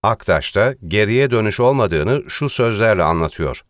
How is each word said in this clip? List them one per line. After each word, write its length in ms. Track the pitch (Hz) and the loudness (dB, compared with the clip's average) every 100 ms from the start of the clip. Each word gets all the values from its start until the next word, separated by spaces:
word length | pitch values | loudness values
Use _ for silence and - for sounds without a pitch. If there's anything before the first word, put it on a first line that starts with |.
Aktaş 520 | 104 113 - 80 - | -2 -2 0 -2 0
da 200 | 101 117 131 87 | 0 0 -2 -4
geriye 440 | 98 104 120 139 | 0 2 2 2
dönüş 300 | 120 110 101 | 0 0 2
olmadığını 600 | 123 139 107 82 80 139 - | 2 2 0 0 0 -2 -4
şu 200 | - 143 | -6 -4
sözlerle 540 | - 117 107 113 101 | 0 0 2 2 2
anlatıyor 600 | 80 82 78 - 76 64 _ | 2 0 -2 -4 -6 -6 _